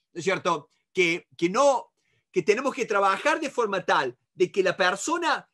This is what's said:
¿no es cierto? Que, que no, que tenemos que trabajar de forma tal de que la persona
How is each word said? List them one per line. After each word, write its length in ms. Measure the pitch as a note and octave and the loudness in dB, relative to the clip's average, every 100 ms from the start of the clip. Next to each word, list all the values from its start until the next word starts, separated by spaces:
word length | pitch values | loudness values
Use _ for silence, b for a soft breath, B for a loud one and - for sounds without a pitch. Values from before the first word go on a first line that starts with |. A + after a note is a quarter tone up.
| _ | _
¿no 60 | F3 | -8
es 40 | |
cierto? 460 | E3 F3+ F#3 E3 - _ _ | -4 -2 0 -2 -4 _ _
Que, 380 | - F3 E3 - - | 0 0 0 -6 -4
que 140 | E3+ | -2
no, 420 | G#3+ C#4+ C4 - _ _ _ _ | 2 2 2 -4 _ _ _ _
que 80 | F#3+ | -2
tenemos 340 | E3+ G#3 C4+ | 2 2 0
que 120 | - A3 | -4 -2
trabajar 520 | G3+ G3 G3 C#4+ D#4+ | 0 2 2 0 -2
de 100 | D4 | -2
forma 340 | - A3 G3 | -4 -2 -2
tal 320 | - F3+ C3+ - _ | 0 0 0 -6 _
de 180 | - F3+ | -2 -2
que 120 | G3 | 0
la 120 | F#3 | 0
persona 720 | F3 F#3 F#3+ - E4+ E4 B3 - | 2 0 0 -4 -2 -2 -4 -6